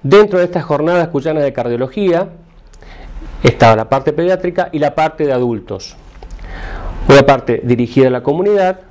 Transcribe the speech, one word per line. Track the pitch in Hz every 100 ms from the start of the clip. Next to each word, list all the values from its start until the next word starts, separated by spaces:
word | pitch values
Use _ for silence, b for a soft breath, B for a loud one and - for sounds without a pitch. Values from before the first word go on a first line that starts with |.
dentro | 135 196 208 185
de |
estas | 175 175
jornadas | - 147 156 175 170
cuyanas | 151 151 156
de | 143
cardiología | 127 117 120 131 - 196 170 196 - - - - - B B B - - -
estaba | 123 - 117 110
la | 110
parte | 135 135
pediátrica | 151 175 185 180 175 175
y | 151
la | 147
parte | 147 156 -
de | 151
adultos. | 127 123 113 - 98 - - - - - B B B B B B - -
Una | 135
parte | 127 135 - 117
dirigida | 120 120 117 139 131
a |
la | 123
comunidad | 123 151 202 202 185 185 -